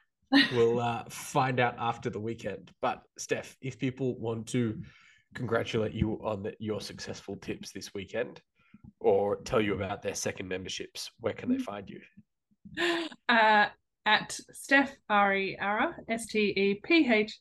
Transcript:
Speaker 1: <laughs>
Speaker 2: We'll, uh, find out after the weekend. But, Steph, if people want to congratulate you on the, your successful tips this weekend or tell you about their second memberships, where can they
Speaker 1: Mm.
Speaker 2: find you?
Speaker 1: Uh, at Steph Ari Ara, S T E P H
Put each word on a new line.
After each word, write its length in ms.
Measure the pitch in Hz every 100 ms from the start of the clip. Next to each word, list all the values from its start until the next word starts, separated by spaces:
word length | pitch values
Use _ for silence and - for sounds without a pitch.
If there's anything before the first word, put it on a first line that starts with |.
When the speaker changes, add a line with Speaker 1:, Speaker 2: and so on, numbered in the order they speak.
| _ _ -
Speaker 1:
<laughs> 220 | 277 -
Speaker 2:
We'll, 260 | 123 117 120
uh, 240 | 120 117 -
find 500 | - - 147 131 127
out 160 | 120 -
after 300 | 120 - 123
the 100 | 104
weekend. 520 | 110 113 110 95 - -
But, 200 | 127 - _ -
Steph, 400 | - 117 - -
if 160 | 135 -
people 400 | 135 127 131 -
want 300 | 110 113 110
to 320 | 127 117 107 - - - _ _ -
congratulate 560 | 120 113 113 117 107
you 220 | 113 107 104
on 200 | 110 101
the, 100 | 101 -
your 200 | 107 101
successful 560 | - - - - - 98
tips 380 | - 104 -
this 200 | 98 -
weekend 460 | 202 190 110 - - _ _ _ - - -
or 340 | 117 98 101 98
tell 180 | - 123
you 140 | 104
about 280 | 95 95 98
their 120 | 98
second 340 | 95 - - 92
memberships, 640 | 92 92 - - - - _
where 140 | 110
can 160 | - 113
they 60 | 127
Speaker 1:
Mm. 40 |
Speaker 2:
find 260 | 247 101 95
you? 100 | - - - _ _ _ _ - - 349 339 320 - -
Speaker 1:
Uh, 380 | 233 220 214 208 - _ _ 214
at 340 | 214 165 - -
Steph 420 | - - 277 262 - -
Ari 480 | 208 202 196 190 -
Ara, 340 | 202 214 311 - -
S 200 | 226 -
T 260 | 214 208 190
E 200 | 196 202
P 300 | - 339 254
H 260 | 214 214 -